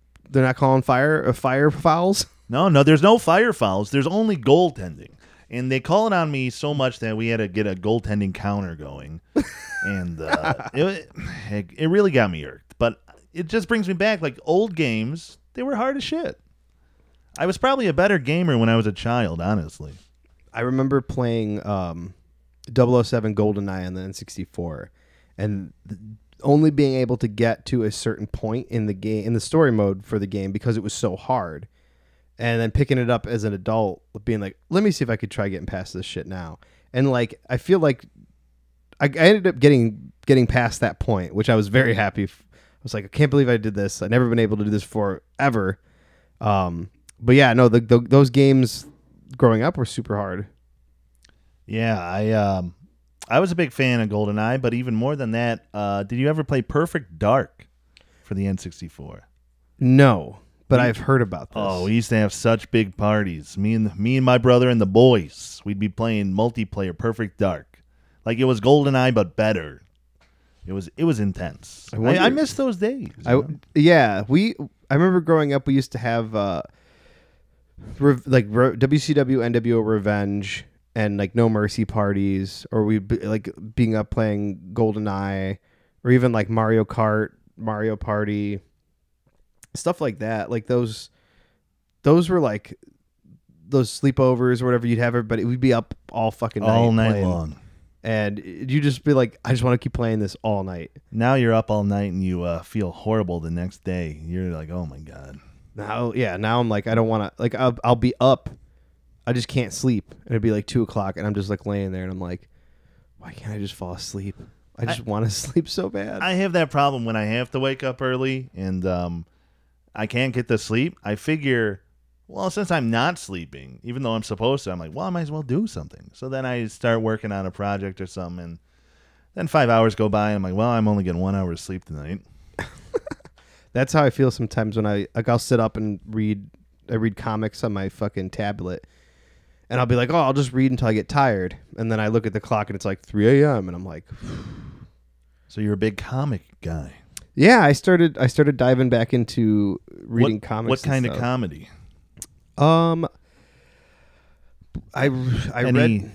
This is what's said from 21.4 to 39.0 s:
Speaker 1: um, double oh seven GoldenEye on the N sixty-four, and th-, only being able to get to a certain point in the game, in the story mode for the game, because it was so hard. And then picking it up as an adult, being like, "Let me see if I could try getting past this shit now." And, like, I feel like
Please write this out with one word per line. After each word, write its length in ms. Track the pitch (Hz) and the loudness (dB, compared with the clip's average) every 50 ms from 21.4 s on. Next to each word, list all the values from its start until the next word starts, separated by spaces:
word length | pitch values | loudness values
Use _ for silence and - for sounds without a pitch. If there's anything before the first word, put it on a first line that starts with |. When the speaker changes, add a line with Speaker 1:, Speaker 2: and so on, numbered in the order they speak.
| 110 104 104 104 - 101 | -2 -2 -4 -6 -4 -4
Speaker 1:
um, 480 | 104 95 92 87 82 85 85 95 92 _ _ _ _ _ _ _ _ _ _ - 117 | -4 -4 -4 -4 -6 -8 -12 -14 -16 _ _ _ _ _ _ _ _ _ _ -6 0
double 220 | 120 123 120 123 | 2 4 4 4
oh 80 | 123 113 | 4 2
seven 320 | - 123 117 107 110 104 | 2 0 -2 -2 0 0
GoldenEye 500 | 104 104 107 104 101 98 98 95 95 92 | 2 2 2 2 0 -4 -6 -6 -6 -6
on 80 | 92 92 | -8 -8
the 80 | 92 | -8
N 120 | 92 95 95 | -10 -10 -12
sixty-four, 760 | - - - - - 90 - _ - 87 85 76 - - - _ _ _ _ _ _ _ _ _ - | -14 -14 -16 -12 -12 -12 -12 _ -10 -8 -8 -8 -10 -14 -16 _ _ _ _ _ _ _ _ _ -6
and 340 | 101 107 104 98 95 - - _ - - | -4 -4 -4 -4 -8 -10 -16 _ -16 -16
th-, 120 | 104 90 107 107 110 - _ _ _ _ | -16 -16 -16 -18 -20 -20 _ _ _ _
only 300 | - 143 143 151 156 156 | 0 2 4 6 6 4
being 240 | 147 139 147 135 131 | 4 4 2 2 2
able 200 | 131 127 117 127 113 | 0 0 0 -2 -2
to 100 | - 113 | -2 -4
get 360 | 104 107 117 117 110 - - - | -2 0 0 0 0 -2 -4 -4
to 160 | 131 123 110 | -2 0 0
a 80 | 107 | -2
certain 340 | - - - 117 110 - 107 | -2 -4 -4 -4 -4 -4 -6
point 420 | - - - - 110 110 127 120 - | -10 -8 -6 -6 -4 -4 -6 -6 -4
in 180 | - 117 107 107 | -4 -4 -2 -2
the 60 | 98 | -4
game, 280 | 95 98 107 110 107 98 | -4 -4 -4 -4 -2 -2
in 80 | 113 117 | 0 -2
the 60 | 110 | -2
story 320 | - - - 160 160 135 | -2 0 2 4 4 4
mode 320 | 117 107 104 98 98 95 - | 4 2 2 0 0 -4 -6
for 140 | - 113 107 | -6 -4 -4
the 80 | 101 | -4
game, 260 | 95 101 101 95 98 | -4 -4 -6 -6 -4
because 240 | 98 104 - 123 110 | -6 -4 -2 -2 -2
it 60 | 110 | -2
was 120 | 98 113 - | -2 -6 -6
so 220 | - - 104 90 | -4 -4 -4 -4
hard. 520 | 95 - - 131 123 92 82 78 73 - - _ _ _ _ _ _ _ _ _ _ _ _ _ - | -4 -4 -4 -2 -2 -4 -6 -10 -14 -16 -20 _ _ _ _ _ _ _ _ _ _ _ _ _ -6
And 200 | 113 120 117 113 | -4 -2 0 0
then 120 | 113 110 | 0 0
picking 260 | - - 143 - 135 127 | 2 0 2 2 2 0
it 120 | 123 117 | 2 0
up 180 | 120 110 - 110 | 0 -2 -2 -4
as 160 | 120 113 104 | -4 -4 -2
an 100 | 107 101 | -2 -4
adult, 480 | 95 87 110 110 113 110 98 - - _ _ - 104 104 | -4 -4 -2 0 0 0 -2 -4 -6 _ _ -18 -12 -6
being 140 | 120 113 107 | -4 -4 -4
like, 180 | 101 95 - _ _ - | -4 -8 -10 _ _ -2
"Let 140 | 165 190 214 | 0 2 2
me 60 | 208 | 2
see 140 | 160 - 139 | 2 0 0
if 80 | 117 | -2
I 40 | 113 | -2
could 140 | - - 98 | -4 -4 -6
try 180 | - - 101 98 | -6 -4 -4 -4
getting 200 | 95 85 85 - | -4 -8 -8 -8
past 260 | - 92 90 - - | -8 -8 -8 -8 -10
this 140 | 90 92 - | -10 -10 -8
shit 180 | - 87 - | -8 -10 -10
now." 320 | 90 92 92 87 80 78 - _ _ _ _ _ _ | -10 -10 -12 -12 -12 -14 -18 _ _ _ _ _ _
And, 200 | - 127 135 139 | -2 0 2 2
like, 280 | 127 123 120 110 - - _ - | 2 2 0 -2 -4 -10 _ -4
I 100 | 127 123 | -4 -4
feel 200 | - - 185 185 | 0 2 2 4
like 280 | 160 147 127 - - - _ _ - _ _ _ _ _ _ _ _ _ _ _ _ _ - - | 4 2 0 0 -6 -20 _ _ -20 _ _ _ _ _ _ _ _ _ _ _ _ _ -6 -2